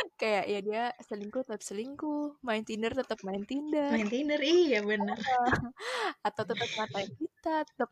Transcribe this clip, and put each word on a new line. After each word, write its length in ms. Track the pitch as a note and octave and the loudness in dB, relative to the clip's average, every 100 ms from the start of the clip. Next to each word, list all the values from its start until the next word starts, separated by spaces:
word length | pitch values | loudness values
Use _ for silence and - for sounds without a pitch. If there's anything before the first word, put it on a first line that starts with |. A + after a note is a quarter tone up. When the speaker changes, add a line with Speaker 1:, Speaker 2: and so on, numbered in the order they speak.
| G#4 - | 2 -2
Speaker 1:
Kayak, 240 | A3 G3+ - | 0 2 2
ya 120 | G3+ | -2
dia 220 | G3+ G#3+ A#3+ - - | -2 -2 -2 -4 -8
selingkuh 320 | G#3 G#3 C4 C4 | -8 -6 -6 -6
tetap 160 | G#3 | -8
selingkuh, 720 | - G3+ B3+ C#4+ D4+ D4 D4 D4 | -6 -6 -6 -6 -4 -2 -4 -4
main 160 | B3 G#3+ A3 | -2 -2 -2
Tinder 240 | G#3+ A3+ | -2 0
tetap 240 | C4 - A3 | -2 -2 -4
main 160 | F#3+ G3+ G#3 | -4 -4 -4
Tinder. 400 | C4+ D4+ D4+ C#4+ | -4 0 2 2
Speaker 2:
Main 200 | A3+ G#3 | 2 2
Tinder, 280 | A#3+ D4+ D4 | 0 2 2
iya 400 | C#4+ F4 E4 G#3+ | 6 6 8 4
bener. 320 | G#3 G#3+ G#3 A3+ | 4 2 0 0
Speaker 1:
Heeh. 280 | C4 B3+ | 2 4
<laughs> 300 | B3 - A#3+ - A4+ B4+ G4+ - G#3 | 4 2 0 -8 -6 -2 -2 -2 -4
Atau 180 | G#3+ | -2
tetap 240 | G#3 A3+ A#3 A3 | -4 -2 -2 -2
ngatain 360 | G#3+ G3 G3 A#2+ | -4 -4 -6 -6
kita, 480 | D#4+ _ E4 D#4 | -8 _ -2 -2
tetap 240 | D4 - A#3+ | -2 -4 -4